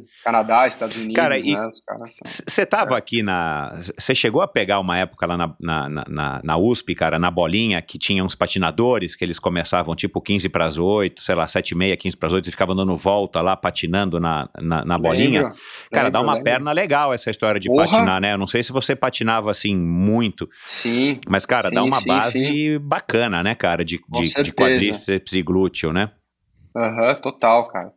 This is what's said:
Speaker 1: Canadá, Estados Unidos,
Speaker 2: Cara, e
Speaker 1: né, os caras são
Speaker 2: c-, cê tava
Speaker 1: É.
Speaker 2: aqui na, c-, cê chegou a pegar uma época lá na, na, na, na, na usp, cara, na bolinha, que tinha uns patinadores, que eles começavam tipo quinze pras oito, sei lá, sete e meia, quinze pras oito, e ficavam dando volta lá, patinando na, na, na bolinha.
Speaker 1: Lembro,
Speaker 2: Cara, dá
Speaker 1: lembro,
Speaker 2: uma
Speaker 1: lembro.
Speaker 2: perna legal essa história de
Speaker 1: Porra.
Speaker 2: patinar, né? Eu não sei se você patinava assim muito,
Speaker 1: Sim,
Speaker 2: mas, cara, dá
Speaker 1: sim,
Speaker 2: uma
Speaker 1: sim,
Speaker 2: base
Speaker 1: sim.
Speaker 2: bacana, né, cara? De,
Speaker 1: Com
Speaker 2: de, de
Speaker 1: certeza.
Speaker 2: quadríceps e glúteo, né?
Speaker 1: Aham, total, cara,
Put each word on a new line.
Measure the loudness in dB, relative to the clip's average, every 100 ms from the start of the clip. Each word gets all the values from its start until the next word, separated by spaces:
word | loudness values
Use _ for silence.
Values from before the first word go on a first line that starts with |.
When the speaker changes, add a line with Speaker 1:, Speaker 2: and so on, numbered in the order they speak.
| -14 _
Speaker 1:
Canadá, | 0 2 4 4 4
Estados | 2 -6 -6
Unidos, | -2
Speaker 2:
Cara, | 0 2 2
e | 0
Speaker 1:
né, | -2 -4
os | -10
caras | -10 -12 -14 -16
são | -10
Speaker 2:
c-, | -8 -2
cê | 0 2
tava | 2 2 0
Speaker 1:
É. |
Speaker 2:
aqui | 0 -2
na, | 0 0 0 -2 -6 -10
c-, | -12 -6
cê | -2
chegou | 0 2 2
a | 0
pegar | 0 0 0
uma | 2 0
época | -2 -2
lá | -4 -2
na, | -4 -4
na, | -4 -4 -4
na, | -6 -6
na, | -6 -4 -4
na | -2 2
usp, | 2 2 -2 -2
cara, | 0 2
na | 0
bolinha, | 2 0 2 0 -2
que | -4 -6
tinha | -2 0
uns | 0
patinadores, | -2 -2 0 0 2 2 2 -2
que | -6
eles | -6 -4
começavam | -2 -2 0 -2 -2
tipo | -4 -4 -4
quinze | -2 -2 0
pras | 0 -2 0
oito, | 0 2 0 -4
sei | -2 -2
lá, | 0
sete | -2 -2
e | 0
meia, | 0 0
quinze | -4 -4
pras | -2
oito, | -2 -2
e |
ficavam | -2 0
dando | 0 0 0
volta | 2 0 0 0
lá, | 0 0
patinando | -2 -4 -2 -2 0 0
na, | 0 -2 -4 -8
na, | -4 -2
na | 0 0
bolinha. | 2 2 4 2
Speaker 1:
Lembro, | 0 -4 -18 -20 -4
Speaker 2:
Cara, | 0 2
dá | 2
Speaker 1:
lembro, | 2
Speaker 2:
uma | 0
Speaker 1:
lembro. | 0 0
Speaker 2:
perna | 0
legal | -2 0 2 0
essa | -2 -4
história | -2 0 0
de | 2
Speaker 1:
Porra. | 2 4
Speaker 2:
patinar, | 4 4 2
né? | 2
Eu | 0
não | 0
sei | -2
se | -2
você | -2 -2 0
patinava | -2 0 0 0 0
assim | -2 -2 0
muito, | 0 2 2 2 0 -2 -10 -12 -8
Speaker 1:
Sim, | -4 -2 0 0 -2 -2
Speaker 2:
mas, | -2 2
cara, | 0 2
dá | 2
Speaker 1:
sim, | 2
Speaker 2:
uma | 2
Speaker 1:
sim, | 2
Speaker 2:
base | 2 2 0
Speaker 1:
sim. | 0 0 0 -2
Speaker 2:
bacana, | -2 -4 0 0 2 0
né, | 0
cara? | 0 0 0
De, | -2 -6
Speaker 1:
Com | -4 -2
Speaker 2:
de, |
de | 0
Speaker 1:
certeza. | 0 0 2
Speaker 2:
quadríceps | 4 4 2 -2 -2 -2 -2
e | -2
glúteo, | 0 2 2 0 -2
né? | -2 -2 -6 _ _ _ _ _
Speaker 1:
Aham, | -4 -4 0 0 0
total, | -4 0 4 4 2
cara, | -4 -10